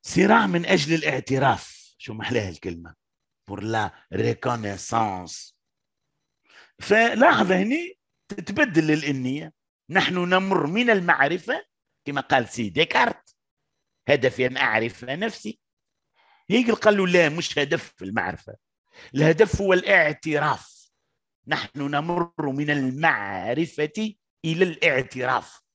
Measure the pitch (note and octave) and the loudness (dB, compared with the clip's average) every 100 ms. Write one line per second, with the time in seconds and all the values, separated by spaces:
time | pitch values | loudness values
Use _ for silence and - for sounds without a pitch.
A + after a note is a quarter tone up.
0 | - - G3 A3+ G3+ F3 E3+ F3+ C#3+ E3 | -2 2 6 6 4 0 2 0 2 0
1 | D3+ C3 - C3+ C3+ G#2 - - - _ | 0 -4 -2 0 2 0 -6 -20 -20 _
2 | - A2 G#2 A#2+ G2 D#2+ F#2+ E2+ E2 D#2 | -14 -10 -4 -4 -4 -8 -10 -12 -14 -20
3 | _ _ _ _ - G2 G#2+ A2+ G#2 - | _ _ _ _ -14 -10 -4 -4 -4 -8
4 | _ G2 A2+ A2+ B2+ A#2+ G#2+ G2 - A#2 | _ -4 -2 -2 -4 -4 -6 -10 -4 -2
5 | A2 F#2 F2+ - - _ _ _ _ _ | -2 -4 -10 -16 -18 _ _ _ _ _
6 | _ _ _ _ _ - - _ - G#3 | _ _ _ _ _ -20 -20 _ 2 4
7 | A#3 A3 C#4+ - G3 F#3 G3+ D4 F4 - | 4 4 4 4 2 2 2 -2 -4 -14
8 | _ _ _ G3+ F3+ G3+ C#4+ D#3+ D#3 D3+ | _ _ _ -14 -8 0 2 2 2 0
9 | D3 C3+ B2+ C#3 D#3+ _ _ _ _ F3+ | 0 -4 -4 -6 -10 _ _ _ _ -2
10 | F#3+ F3+ F3 F#3 F#3+ F#3 D3+ G3 A#3+ G#3 | 0 -2 2 2 2 0 0 0 2 2
11 | E3+ - C#3+ E3+ - D#4 - _ _ _ | 2 2 2 0 -4 -8 -8 _ _ _
12 | - C#3+ - C3+ A2+ - G#2+ E2 - - | -8 -8 0 0 0 -6 -4 -2 0 2
13 | A#3+ - _ _ _ _ _ _ _ _ | 0 -2 _ _ _ _ _ _ _ _
14 | - C#3+ B2+ B2 B2+ C3 C3 A2 A#2 - | 0 2 2 0 -2 0 0 2 -2 -8
15 | B2 D3 A3 - G#3+ - _ _ _ _ | -10 -6 -6 -8 -14 -14 _ _ _ _
16 | _ _ _ _ _ G#3+ A#3 A3 A3 G#3 | _ _ _ _ _ 0 2 2 4 4
17 | F#3 F3+ D#3+ D#3+ D#3+ - C#3+ D#3+ - _ | 4 4 4 0 -4 -4 -2 -4 -6 _
18 | F#2+ G#2+ F#2 E2+ - G2+ _ _ _ - | -6 -4 -4 -8 -14 -20 _ _ _ -20
19 | - C3 D#3 D#3+ G#3+ - G3 F#3 F3+ F#3+ | -10 2 2 4 2 2 2 2 4 4
20 | D#3 D3+ D#3 D3 D3 C3 - - _ _ | 4 0 -4 -2 0 -2 -8 -20 _ _
21 | _ _ _ _ - D#3 - D3 C#3+ C#3+ | _ _ _ _ -6 -6 -6 -6 -2 -2
22 | D#3+ F3 E3+ - D3+ C3+ D3 D3 C3 C3 | -2 -2 -4 -4 -4 -2 -2 0 -2 0
23 | E3 B2+ G2 F#2+ F#2+ C3 E3+ - D3+ G#3 | 0 0 -4 -8 -4 -2 -4 -4 -6 -4
24 | A3 - _ _ D#3+ D#3+ F#3 D#3 E3+ C3 | -8 -8 _ _ -4 0 0 2 0 0
25 | B2+ B2+ B2+ B2 - - _ | -2 -4 -2 -2 -4 -20 _